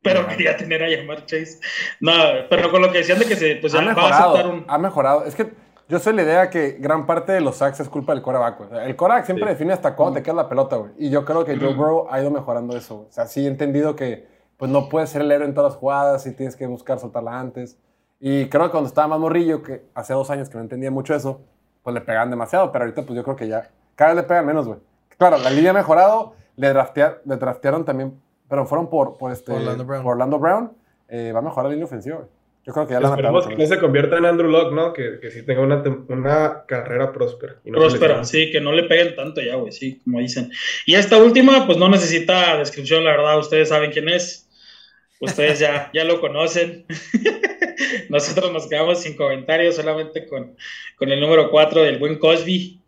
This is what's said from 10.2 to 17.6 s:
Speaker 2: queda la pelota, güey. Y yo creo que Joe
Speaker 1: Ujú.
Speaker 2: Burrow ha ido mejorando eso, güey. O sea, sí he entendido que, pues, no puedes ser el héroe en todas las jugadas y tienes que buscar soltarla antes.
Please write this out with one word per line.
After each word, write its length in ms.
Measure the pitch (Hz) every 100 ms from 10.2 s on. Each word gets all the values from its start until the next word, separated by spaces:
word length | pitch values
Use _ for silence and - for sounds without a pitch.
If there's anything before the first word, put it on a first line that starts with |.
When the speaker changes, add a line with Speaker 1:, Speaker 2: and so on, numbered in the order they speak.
Speaker 2:
queda 120 | 135
la 140 | 165 151
pelota, 280 | 127 135 117
güey. 160 | 104 -
Y 120 | 147
yo 140 | 143
creo 200 | 143 160
que 120 | 160 139
Joe 120 | 139
Speaker 1:
Ujú. 60 | 135
Speaker 2:
Burrow 300 | 151 160 -
ha 100 | 135
ido 100 | 143
mejorando 460 | 143 135 120 120 123
eso, 200 | - 107
güey. 100 | 107
O 40 |
sea, 140 | - 113
sí 180 | -
he 40 | 139
entendido 480 | 135 147 139 151 151
que, 300 | 131 113 - _ _ _
pues, 140 | 131
no 180 | 139 139
puedes 220 | 160 156
ser 120 | 147
el 100 | 147
héroe 140 | 143 147
en 60 |
todas 180 | 139 143
las 60 | 135
jugadas 440 | 135 139 143 135 135
y 40 | 123
tienes 180 | 131
que 120 | - 127
buscar 320 | 123 - 127
soltarla 380 | 120 117 117 123
antes. 360 | 127 123